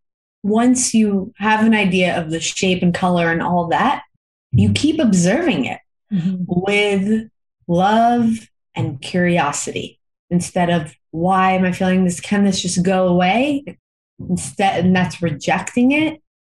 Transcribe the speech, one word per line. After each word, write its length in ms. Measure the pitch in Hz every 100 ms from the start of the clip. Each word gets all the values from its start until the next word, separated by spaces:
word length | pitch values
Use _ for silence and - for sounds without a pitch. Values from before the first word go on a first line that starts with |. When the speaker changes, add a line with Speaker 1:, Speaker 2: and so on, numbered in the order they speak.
| _ _ _ _
Speaker 1:
once 500 | 196 214 240 254 -
you 380 | 226 214 196 190 -
have 260 | 208 220 220
an 80 |
idea 420 | 214 190 185 180 170
of 100 | 160
the 80 | 160
shape 440 | - - 190 180
and 120 | 180
color 380 | 170 180 175 170
and 100 | 165
all 240 | 165 175 165
that, 340 | 151 214 - - _ _ _ _
you 200 | 123 202
keep 280 | 104 294 311
observing 640 | 262 185 175 240 349 170
it 160 | 117 - _ _ _
Speaker 2:
Mm-hmm. 320 | 202 170 185 180
Speaker 1:
with 840 | 180 190 208 208 196 196 220 220 _ _ _ -
love 800 | 170 190 220 233 240 226 226 - _ _ -
and 260 | 165 135
curiosity 960 | - 185 175 170 143 143 - - - _ _ _ _
instead 400 | 175 170 185 170
of, 240 | 170 160 - _
"Why 400 | 160 175 190 190
am 120 | 190
I 80 | 185
feeling 320 | 175 185 185
this? 160 | 185 175
Can 240 | - 202
this 180 | 202 190
just 220 | 180 180
go 240 | 175 185 185
away?" 560 | 175 180 214 285 285 285 - _ _ _ _ -
Instead, 540 | 175 - - 196 170
and 100 | 180
that's 260 | 185 180 -
rejecting 720 | 170 139 - 160 - - 247
it. 320 | 294 311 302 _ _